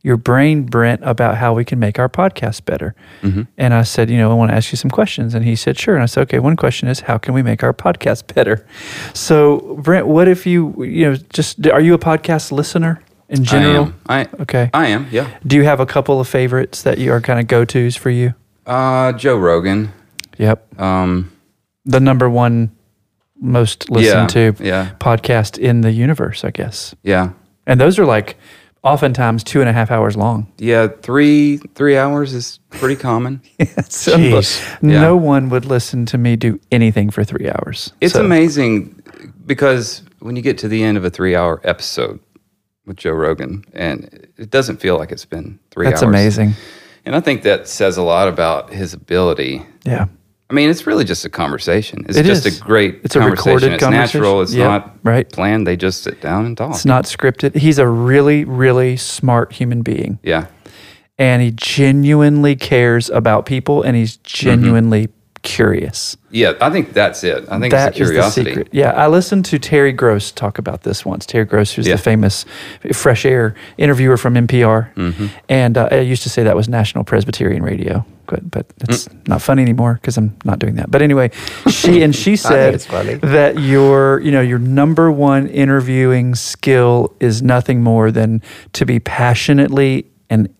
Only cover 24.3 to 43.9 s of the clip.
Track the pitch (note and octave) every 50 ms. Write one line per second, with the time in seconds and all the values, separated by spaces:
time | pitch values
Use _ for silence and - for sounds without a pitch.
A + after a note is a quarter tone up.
24.3 | - A#2 A2+ A2 G#2 - G2+ G2 F#2 F#2+ F#2+ F#2 - _ - B2+ A#2 A2 - -
25.3 | B2 A2+ G#2+ - - - - B2+ A#2 A#2 A2+ A2 A2 A2+ A#2+ C#3 D#3+ - - -
26.3 | A2 - - - - - F2+ A#2 - - - - - _ _ G2 F#2+ F#2 F#2 F#2
27.3 | F#2 _ _ _ _ _ _ - C3 B2 C3 E3+ F#3 G#3+ F#3+ C#3 A2+ G#2+ G#2 -
28.3 | - _ _ - - - _ _ _ _ - C3+ D3 C#3 D#3 C3+ B2+ C3 B2 A2+
29.3 | A2+ A#2 - - - C#3+ B2+ A#2+ A2+ A#2 A2+ G#2 A#2+ A2+ G#2+ G#2+ G2+ G#2+ G2+ A#2
30.3 | A2+ G#2+ G#2+ - _ - G#2+ A#2 A#2 A2+ A2 G#2 - - - - B2 C#3+ D3 D3
31.3 | D3 D3 D3 D3 C#3+ C#3+ - - _ - C#3+ D3 C#3 C3+ C3+ C#3 D3 D3 D3 C3
32.3 | C3 B2 A#2+ - - _ _ _ - - C3 C3 C#3 C3+ - C3 A2+ A#2 B2 B2+
33.3 | C#3 C3 _ _ _ - E3+ - - - - - - - - F3 - E3 E3 B2+
34.3 | A2+ F2 - - - - - - - - - D3+ D#3 D3+ D#3 E3 F3 F3+ E3 D3
35.3 | C#3 C#3 C3 C3 B2 B2+ B2 C3+ C3 B2 - - - B2 A#2 A2+ - B2 A#2+ A#2+
36.3 | A#2 A2+ B2 A#2 A2 - _ _ B2+ A#2+ A2+ A2+ G#2+ A2 G2+ G#2 - - G#2+ -
37.3 | - - - - - - - - - - - - _ _ - F3+ - A#3 G#3+ G3
38.3 | F3 D#3+ E3 E3 D3 C#3+ C3 A#2 A2 G#2 F2+ - - - _ - - - - -
39.3 | - - - - C3+ - C#3+ C#3 C3 B2 A2 - - - - _ _ _ - A2+
40.3 | B2 B2 A#2 C#3 C3+ - - G#2+ A2 A2 A2 A2 G#2 G2+ F2+ F2+ E2+ - F#2 F#2
41.3 | F2 F2 F2 E2+ D#2+ - - F2+ E2+ - - - - - A#1 G1+ G1+ - _ _
42.3 | _ _ _ _ _ _ _ _ _ _ _ - F#2 - - E2+ D#2+ D#2+ D#2 D2+
43.3 | D#2+ D2 C2 C2 F#2 G2+ - _ _ - F2 E2